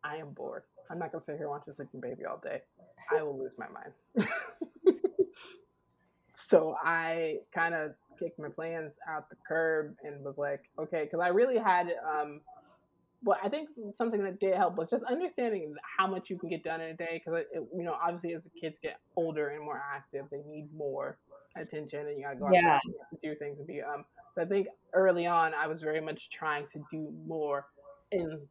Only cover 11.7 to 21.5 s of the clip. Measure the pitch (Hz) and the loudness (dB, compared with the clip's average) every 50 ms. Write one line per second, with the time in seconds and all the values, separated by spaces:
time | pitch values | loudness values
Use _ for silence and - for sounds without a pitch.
11.7 | 180 180 175 170 170 113 - 156 151 151 147 147 147 151 _ - - - _ - | 6 6 4 2 -2 -2 -2 -2 0 0 -2 -2 -6 -14 _ -20 -20 -20 _ -20
12.7 | - _ _ _ _ _ _ _ _ _ - 233 196 - - 202 285 311 311 302 | -20 _ _ _ _ _ _ _ _ _ 2 2 4 4 4 0 0 -2 -4 -6
13.7 | - 240 220 202 202 - 240 233 226 208 196 190 185 196 202 196 185 180 196 170 | -10 -12 -10 -10 -2 0 0 2 2 2 0 0 -2 0 2 4 6 6 4 4
14.7 | 175 185 165 - - 220 226 - 240 320 359 339 - - 247 233 214 190 160 151 | 4 0 0 0 0 0 0 0 0 0 0 -2 -2 0 0 0 0 -2 -4 -6
15.7 | 147 - - - - - 190 190 190 185 - - 190 180 - 165 170 160 - 170 | -8 -10 -12 -6 0 2 2 2 2 -2 -4 -6 -6 -6 -4 -4 -4 -4 -2 -4
16.7 | 160 160 165 160 165 165 175 165 165 165 - 170 165 170 151 - - 160 143 - | -4 -2 -4 -6 -6 -6 -4 -4 -4 -6 -4 -2 -2 -2 -2 -2 -6 -8 -8 -6
17.7 | 165 180 170 180 - - 165 170 175 175 175 170 170 160 165 - _ - - 160 | -6 -4 -4 -2 -2 0 0 0 0 0 -4 -4 -4 -6 -8 -12 _ -8 -8 -8
18.7 | 156 _ - 160 - - _ _ _ - 165 165 156 147 151 143 143 151 151 151 | -8 _ -8 -8 -8 -8 _ _ _ 0 0 2 2 0 -2 -2 -2 -6 -6 -6
19.7 | 147 139 139 139 139 139 139 _ - 139 139 139 147 151 147 147 151 151 151 151 | -6 -6 -4 -6 -6 -8 -10 _ -8 -8 -8 -6 -10 -10 -10 -10 -12 -12 -12 -12
20.7 | 156 156 151 143 135 139 135 135 - _ _ _ - - - _ | -8 -4 -4 -2 -2 -2 -4 -6 -8 _ _ _ -20 -20 -20 _